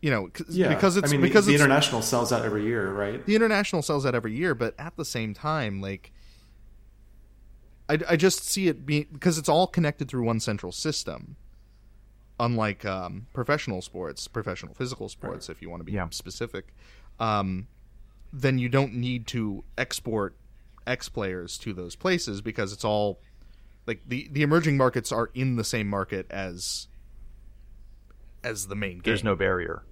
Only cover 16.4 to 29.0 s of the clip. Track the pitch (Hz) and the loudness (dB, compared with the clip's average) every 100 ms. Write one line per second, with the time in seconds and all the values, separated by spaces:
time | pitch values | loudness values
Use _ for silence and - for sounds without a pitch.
16.4 | 120 - - - - - - - 113 107 | -8 -8 -12 -20 -20 -20 -20 -4 0 2
17.4 | 98 92 110 - - - - - - 139 | 0 -4 -8 -16 -20 -20 -20 -20 -16 -2
18.4 | 135 131 123 135 135 123 123 123 113 123 | 2 2 2 2 2 0 -4 -4 -4 -4
19.4 | 110 98 - - 127 - - 110 98 - | -4 -4 -10 -6 -4 -4 -2 -2 -2 -6
20.4 | - - - - - 123 - - 101 92 | -20 -20 -20 -14 -6 -4 -4 -4 -4 -4
21.4 | 85 - - 92 87 - 185 170 - 98 | -8 -10 -8 -8 -8 -4 0 0 0 -6
22.4 | 101 107 101 104 113 107 104 95 - - | -6 -4 -4 -2 0 2 2 -2 -14 -20
23.4 | - - - - - 110 - 123 - 143 | -20 -20 -20 -16 -8 -8 -6 -8 -4 0
24.4 | 147 160 160 139 131 123 117 117 117 127 | 4 4 4 4 4 2 -2 -2 -2 -2
25.4 | 131 120 104 120 104 101 95 98 92 95 | 0 0 0 -2 -2 -2 -2 -6 -6 -6
26.4 | 95 87 - - - - - - - - | -6 -6 -8 -8 -10 -18 -20 -18 -18 -18
27.4 | - - - - - - - - - - | -20 -20 -20 -20 -20 -20 -20 -20 -20 -12
28.4 | 123 110 98 101 101 87 | -8 -8 -8 -6 -6 -4